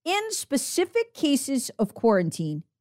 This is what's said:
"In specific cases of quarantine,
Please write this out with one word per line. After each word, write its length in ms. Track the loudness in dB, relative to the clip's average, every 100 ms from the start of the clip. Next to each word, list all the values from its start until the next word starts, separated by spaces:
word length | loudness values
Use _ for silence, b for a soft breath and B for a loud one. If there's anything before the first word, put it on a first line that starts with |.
"In 280 | -4 -2 -2
specific 800 | -6 -2 -2 0 -2 0 0 -2
cases 580 | 0 2 2 0 -4 -2 -2
of 140 | -2
quarantine, 680 | 2 4 4 2 -2 -4 -6 -10 _